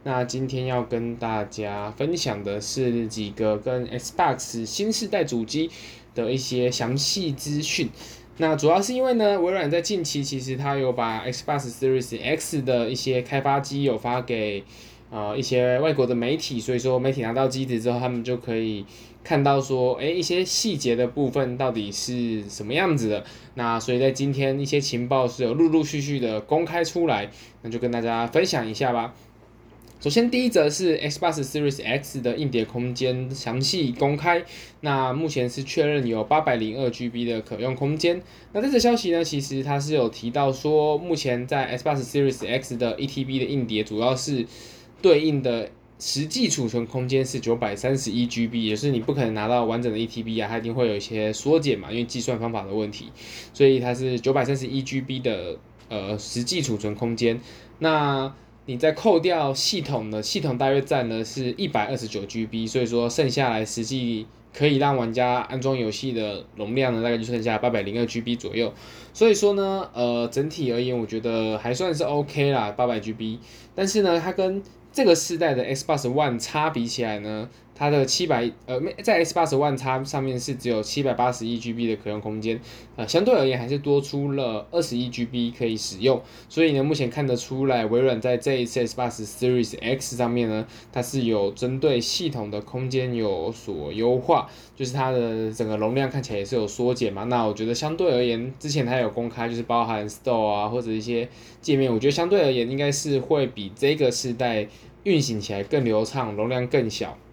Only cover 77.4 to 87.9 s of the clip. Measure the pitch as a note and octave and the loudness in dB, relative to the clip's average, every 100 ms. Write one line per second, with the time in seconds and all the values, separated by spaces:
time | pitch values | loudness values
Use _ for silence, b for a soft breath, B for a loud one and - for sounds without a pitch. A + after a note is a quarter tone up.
77.4 | B2 B B - D3 D3 C3+ - F3 B2+ | -8 B B -2 2 4 2 0 2 2
78.4 | A#2+ - - B2+ D#3+ - G3+ F#3 E3 F3+ | 0 -4 -6 -4 -4 -4 2 4 4 2
79.4 | D#3 C3+ D3 C3+ C3 C3 C3+ C#3+ C3+ B2 | 2 4 2 0 0 -2 -2 -2 -2 -4
80.4 | A#2+ B2+ B2 A2+ G#2+ - C3+ A#2+ B2 B2 | -4 -4 0 0 0 0 0 2 2 0
81.4 | A2+ A#2 A#2 A#2 A#2 G#2+ G#2 G#2+ G#2+ A2 | -4 -4 -4 -2 0 -2 -4 -6 -4 -4
82.4 | A2 A2 B B B - A2 E3 G#3 A#3 | -2 -4 B B B -10 0 2 6 4
83.4 | C3+ B2+ A#2+ C#3+ C#3+ C#3+ C#3 C#3+ C#3+ C#3 | 4 2 -2 -2 2 2 2 -4 -2 -2
84.4 | B2+ G#2+ - E3+ D#3+ A#2+ B2 A#2+ A#2 B2 | -2 -4 -2 -2 0 -2 -4 -4 -4 -2
85.4 | A#2+ A#2+ A#2+ A2 - F#2+ A#2+ B2 B B | -2 0 -2 -2 -6 0 2 2 B B
86.4 | B - E3 C#3 C#3 D3+ B2+ D3+ C#3 A#2+ | B 2 4 4 2 2 -2 -2 0 -2
87.4 | - C3 C3+ B2 A2 | -2 -2 2 2 2